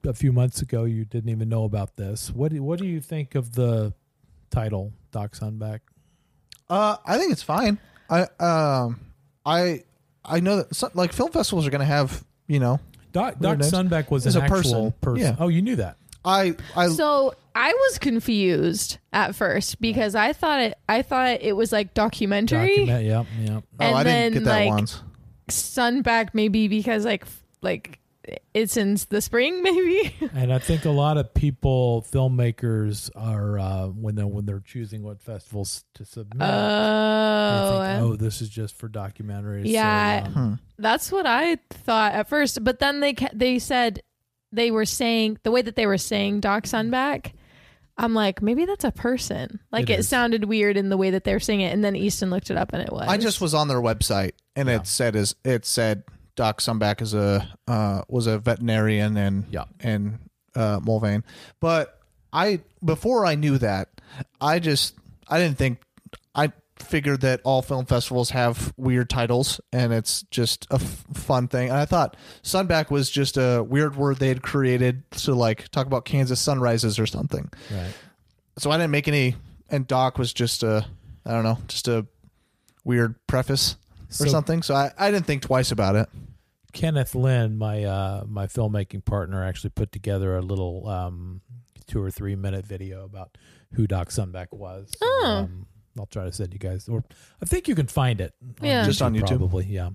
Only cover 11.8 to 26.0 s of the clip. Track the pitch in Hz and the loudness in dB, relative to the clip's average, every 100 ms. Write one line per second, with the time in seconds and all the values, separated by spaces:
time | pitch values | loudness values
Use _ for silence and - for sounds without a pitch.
11.8 | 139 147 135 - - _ - 143 123 135 | 2 2 2 -2 -14 _ -2 2 4 2
12.8 | - - - 175 247 131 185 147 143 180 | -2 -20 -6 -2 -2 0 0 4 2 2
13.8 | 185 165 143 139 123 123 139 190 147 117 | 2 0 0 0 4 4 4 2 2 2
14.8 | 110 - - 123 175 123 175 165 208 202 | 0 -2 -2 2 0 2 2 2 2 0
15.8 | 92 - - - 180 190 190 160 - 175 | -4 -8 -20 -6 2 2 2 -2 -6 0
16.8 | 175 160 202 285 269 - _ 226 269 480 | 2 2 2 4 2 -2 _ 0 2 4
17.8 | 539 - 285 233 - 214 185 165 165 208 | 2 2 0 0 0 2 2 2 2 -2
18.8 | - - _ 202 202 - 196 - - - | -6 -8 _ -2 -2 -2 -2 0 -2 -4
19.8 | 226 220 214 214 220 302 320 285 226 - | -2 0 0 2 0 0 0 2 0 -4
20.8 | - 226 269 262 254 240 - 202 226 214 | 0 0 2 0 2 0 0 0 2 0
21.8 | 190 - 214 - 202 202 226 - 381 285 | 0 0 0 0 0 0 2 2 4 4
22.8 | 120 120 110 110 117 113 110 107 - - | 4 2 2 0 -2 -4 -4 -4 -8 -2
23.8 | 233 240 247 240 233 220 220 214 208 107 | 2 4 4 4 2 2 2 4 4 2
24.8 | 104 - - - - - - - - - | -2 -6 -18 -20 -20 -20 -8 -6 -4 0
25.8 | 240 254 | 0 2